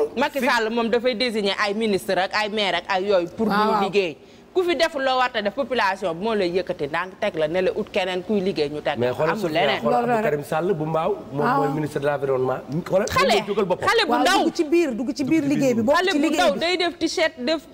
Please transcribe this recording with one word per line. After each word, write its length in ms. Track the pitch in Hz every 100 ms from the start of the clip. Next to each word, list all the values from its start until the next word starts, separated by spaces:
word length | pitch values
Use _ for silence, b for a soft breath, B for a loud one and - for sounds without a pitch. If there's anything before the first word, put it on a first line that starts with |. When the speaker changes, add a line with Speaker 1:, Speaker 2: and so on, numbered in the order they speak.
| 440 -
Speaker 1:
Macky 240 | 294 277
Speaker 2:
Fi 60 | 262
Speaker 1:
Sall 220 | 240 220
moom 180 | 233 233
dafay 280 | 240 247 220
désigner 400 | 254 220 196 190
ay 140 | 208
ministre 460 | 202 226 185 - 180
ak 120 | 190 214
ay 140 | 214
maire 260 | 214 196 175
ak 80 | 180
ay 160 | 190 202
yooyu 220 | 190 170 -
pour 120 | 214
Speaker 3:
Waaw, 100 | 208 214
Speaker 1:
ñu 60 |
Speaker 3:
waaw. 120 | 214 190
Speaker 1:
liggéey. 320 | 196 175 - B B B
Ku 100 | 370
fi 120 | 349 339
def 180 | 320 285
loo 200 | 262 254
war 120 | 247
a 80 | 233
def, 120 | 202 269
population 580 | 254 247 196 196 190
bi 100 | 165 220
moo 80 | 214
lay 140 | 180
yëkkati 360 | 180 180 175 139
ndànk 220 | 165 185 -
teg 140 | 208 165
la 80 | 151
ne 140 | 180
la 100 | 190
ut 160 | - -
keneen 320 | 202 185 180
kuy 200 | 180 208
liggéey 260 | 190 156 147
ñu 120 | 147
teg. 160 | 156 139
Speaker 2:
Mais 120 | 123
xoolal 160 | 123 156
Speaker 1:
Amul 120 | 220
Speaker 2:
Sofia, 180 | 175 156
Speaker 1:
leneen. 180 | 208 190
Speaker 2:
xoolal 200 | 233 240
Speaker 3:
Loolu 60 | 240
la 60 |
Speaker 2:
Abdou 20 | 233
Speaker 3:
rek. 80 |
Speaker 2:
Karim 200 | 214 147
Sall 300 | 143 156 175
bu 120 | 165 156
mbaaw, 300 | 160 175 202 113
moom 140 | 139 147
Speaker 3:
Waaw. 120 | 277
Speaker 2:
mooy 60 | 147
ministre 260 | 151 151 147
de 40 | 143
l'environnement. 500 | 143 135 131 131 131 - 151 -
Xoolal, 220 | 185 226
Speaker 1:
Xale, 200 | 254 -
Speaker 2:
dañoo 140 | 220 208
jógal 180 | 202 185
boppam. 220 | 180 -
Speaker 1:
xale 180 | 466 370
bu 60 |
Speaker 3:
Waaw, 100 | 240
Speaker 1:
ndaw. 220 | 302 392
Speaker 3:
dugg 100 | 330
ci 100 | - 302
biir, 260 | 339 311
dugg 200 | 220 262 285
ci 80 |
Speaker 2:
Dugg 60 | 269
Speaker 3:
biir 120 | 320
Speaker 2:
ci 40 | 277
Speaker 3:
liggéey 240 | 294 269
bi, 20 | 233
Speaker 2:
biir. 80 | 226
Speaker 3:
bokk 100 | 320
Speaker 1:
Xale 160 | 370
Speaker 3:
ci 60 | 294
Speaker 1:
bu 60 | 302
Speaker 3:
liggéey 160 | 330
Speaker 1:
ndaw 100 | 349
Speaker 3:
bi. 60 | 254
Speaker 1:
day 180 | 330 359
def 200 | 349 -
t-shirt, 340 | 330 - 320 320
def, 220 | 247 320 -